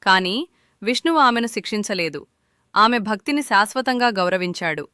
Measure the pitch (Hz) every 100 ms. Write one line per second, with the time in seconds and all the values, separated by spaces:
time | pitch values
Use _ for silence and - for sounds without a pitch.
0 | - 185 185 214 339 _ _ _ 202 247
1 | 330 330 262 233 233 226 - 214 202 196
2 | 165 147 - _ _ _ _ - 220 247
3 | 202 208 - 285 285 202 214 262 262 247
4 | 240 202 180 185 180 175 175 151 143